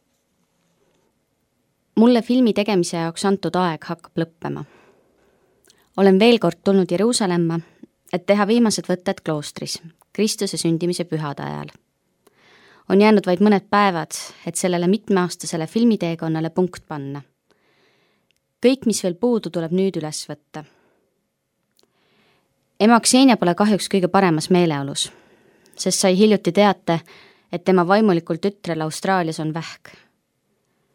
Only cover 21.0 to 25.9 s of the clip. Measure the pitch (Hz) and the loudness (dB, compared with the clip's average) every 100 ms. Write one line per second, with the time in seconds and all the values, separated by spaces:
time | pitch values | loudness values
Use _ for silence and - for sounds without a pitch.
21 | _ _ _ _ _ _ _ _ _ _ | _ _ _ _ _ _ _ _ _ _
22 | _ _ _ _ _ _ _ - 208 233 | _ _ _ _ _ _ _ -2 2 2
23 | 233 254 269 226 180 175 208 190 - 196 | 4 4 4 4 0 0 2 0 0 -2
24 | 175 196 190 156 - 180 170 143 139 147 | 0 2 2 0 2 2 2 -2 -6 -8
25 | - - _ _ _ _ _ - 185 | -10 -12 _ _ _ _ _ -8 -4